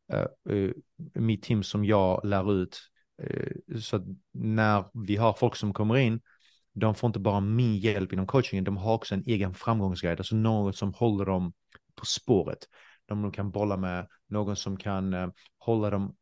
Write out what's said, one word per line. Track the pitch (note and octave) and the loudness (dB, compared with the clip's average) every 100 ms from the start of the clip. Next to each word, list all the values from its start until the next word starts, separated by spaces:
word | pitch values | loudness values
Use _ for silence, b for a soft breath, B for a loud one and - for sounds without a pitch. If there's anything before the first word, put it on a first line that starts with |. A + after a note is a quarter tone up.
| - | -6
eh, | G1+ - - - G2+ | -4 -4 -8 -4 -2
eh, | G2 - _ _ - | -2 -4 _ _ -12
mitt | - A2+ G#2 | -2 0 0
team | - A2 | 0 0
som | - G#2+ G#2 | 0 -2 4
jag | G2+ F#2 F#2 G2+ | 4 4 2 0
lär | G2 G2 | 0 2
ut, | G2 F2+ - - _ _ - | 2 0 -8 -20 _ _ -14
eh, | - - - - - A2+ | -8 -6 -6 -8 -10 -10
så | - G2+ | -4 -4
att | F#2+ F#2+ _ | -6 -14 _
när | B2+ A2+ A2 G#2+ G#2 F#2 | -6 0 4 4 4 0
vi | A#2 G2 G#2 | -10 -2 2
har | A2+ | 4
folk | - A#2+ - | 4 0 0
som | G#2 | -4
kommer | G2 G#2+ C3 | 0 2 4
in, | A#2 A#2 _ _ _ _ _ | 4 0 _ _ _ _ _
de | G2+ A2 G2+ | 0 0 2
får | A#2 | 0
inte | G2 | 2
bara | G2+ G2+ | 2 2
min | G2+ A2+ B2 G2+ | 2 2 2 2
hjälp | A2 G2+ F#2 | 2 0 -2
inom | F#2+ F#2+ | -2 2
coachingen, | C3+ - G2 | 2 2 -2
de | F#2+ G2 | -2 -2
har | G#2+ | 0
också | A2+ - F#2+ | 0 0 -4
en | A#2+ | -2
egen | G#2 F#2+ | 0 -2
framgångsguide, | F#2 A#2 A2 F#2+ F2 F2 E2+ | -4 0 0 0 -2 -2 -2
alltså | F2 A2 | 0 2
något | A2+ G#2+ G2 - | 2 2 0 -2
som | G2 | -4
håller | - A#2 G2+ F#2+ | 0 0 2 0
dem | F#2 F2 - _ - _ - | 0 -2 -6 _ -20 _ -14
på | - | -8
spåret. | - - G2 D2+ - - b b b _ | -6 2 2 2 -8 -14 b b b _
De | G#2 G2+ | -4 -4
kan | F#2+ G2+ | -4 -4
bolla | G2+ G#2 F#2+ | -2 -2 0
med | F#2 F2+ G#2 _ _ | -2 -4 -8 _ _
någon | G#2+ G2+ G2 | -4 -2 -4
som | G2 F#2+ | -6 -6
kan, | G#2 F#2+ F#2+ | -4 -4 -2
eh, | F2+ F2+ - b _ | -2 -4 -8 b _
hålla | - A2+ G#2 | -2 0 0
dem, | G2 G2 - | -2 -4 -8